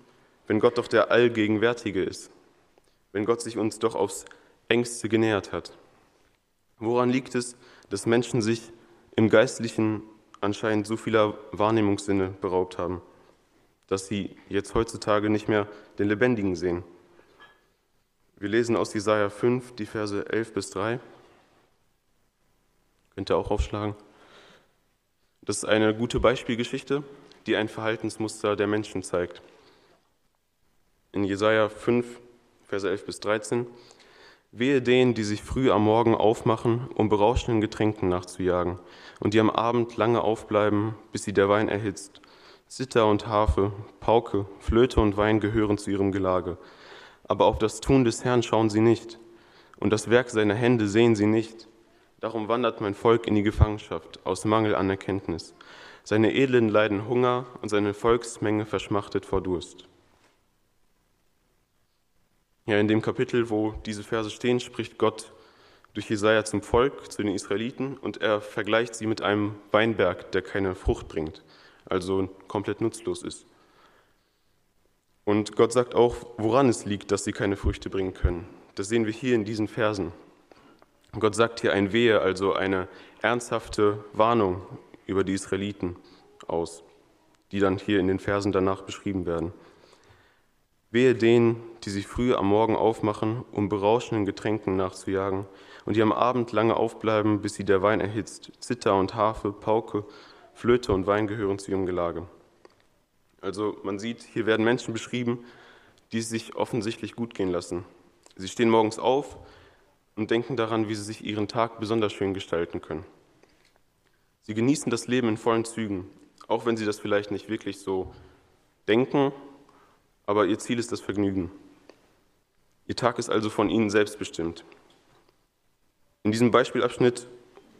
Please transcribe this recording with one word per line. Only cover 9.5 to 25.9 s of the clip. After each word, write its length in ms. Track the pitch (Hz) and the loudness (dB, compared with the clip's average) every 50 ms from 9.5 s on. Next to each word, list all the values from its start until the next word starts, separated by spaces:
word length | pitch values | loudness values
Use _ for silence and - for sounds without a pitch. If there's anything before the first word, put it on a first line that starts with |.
| - - 117 113 - - 110 107 107 104 - - - _ _ _ - - - | 2 -4 -8 -6 -2 0 0 0 0 -4 -6 -12 -20 _ _ _ -10 -4 -2
anscheinend 440 | 101 104 - - 110 107 107 101 | -2 -2 -2 -2 0 0 0 0
so 120 | 104 113 110 | -2 -6 -6
vieler 400 | - 120 110 110 107 104 101 - - - - | -4 0 2 2 2 2 0 -6 -12 -14 -4
Wahrnehmungssinne 760 | 90 104 107 113 113 107 101 101 98 - - 98 98 95 92 101 - - | 0 2 2 4 4 4 2 2 0 0 0 0 0 0 -2 -4 -6 -6
beraubt 340 | 95 90 92 92 90 - | -2 0 0 -2 -2 -4
haben, 240 | - 90 85 90 85 - - _ _ _ _ _ _ _ _ _ _ _ _ _ _ _ _ | -6 -6 -6 -6 -8 -10 -16 _ _ _ _ _ _ _ _ _ _ _ _ _ _ _ _
dass 180 | 95 98 - | -6 -6 -4
sie 300 | - 107 101 92 - - - - - | -4 -4 -4 -4 -6 -10 -16 -14 -4
jetzt 260 | 92 98 98 - - | -4 -4 -4 -2 -2
heutzutage 540 | 113 113 - - 110 - - 104 107 104 104 | -2 -2 -2 -6 -8 -2 0 0 2 2 2
nicht 200 | 107 104 - - | 0 0 0 0
mehr 200 | 107 104 101 - - - - - - - | 0 0 0 -2 -8 -16 -20 -20 -6 -4
den 100 | 101 104 | -2 0
Lebendigen 480 | 107 101 123 123 123 107 98 95 92 | 2 2 2 2 2 2 0 -2 -2
sehen? 260 | 82 85 90 87 87 87 - - - _ _ _ - _ _ _ _ - - _ _ _ _ _ _ _ _ _ _ _ _ _ _ _ _ _ _ | -2 -2 -2 -2 -4 -6 -12 -20 -20 _ _ _ -20 _ _ _ _ -20 -20 _ _ _ _ _ _ _ _ _ _ _ _ _ _ _ _ _ _
Wir 100 | 98 101 | -6 0
lesen 260 | 101 117 120 110 113 | 0 0 2 2 2
aus 200 | 90 101 107 - | 0 0 0 -4
Jesaja 340 | 110 95 107 107 107 104 101 | -4 0 0 2 2 2 0
fünf, 460 | - - - 120 123 127 123 - - | -2 0 0 0 0 0 -2 -8 -10
die 100 | - 107 | -12 -12
Verse 460 | - - 110 107 104 101 101 - - | -8 -6 -6 -6 -4 -4 -6 -4 -2
elf 240 | - 110 113 113 - | -4 -4 -4 -4 -6
bis 160 | 101 95 - | -6 -6 -6
drei. 280 | - 95 98 110 120 131 - - - - - _ _ _ _ _ _ _ _ _ _ _ _ _ _ _ _ _ _ _ _ _ _ _ _ _ _ _ _ _ _ _ _ _ _ _ _ _ _ | -6 -6 -4 -4 -4 -6 -8 -14 -20 -20 -20 _ _ _ _ _ _ _ _ _ _ _ _ _ _ _ _ _ _ _ _ _ _ _ _ _ _ _ _ _ _ _ _ _ _ _ _ _ _
Könnt 160 | - 98 - | -12 -2 0
ihr 60 | 95 | 0
auch 140 | 85 - - | 0 2 0
aufschlagen. 440 | 104 107 - - - 104 104 107 101 - - - _ _ - - - - - - - _ _ _ _ _ _ _ _ _ _ _ _ _ _ _ _ _ - | -2 -2 -2 -4 -4 -4 -4 -4 -6 -8 -14 -20 _ _ -20 -20 -20 -20 -20 -20 -20 _ _ _ _ _ _ _ _ _ _ _ _ _ _ _ _ _ -8
Das 160 | - 104 - | -6 -6 -4
ist 60 | - | 0
eine 280 | - 104 107 110 110 | 0 2 4 4 2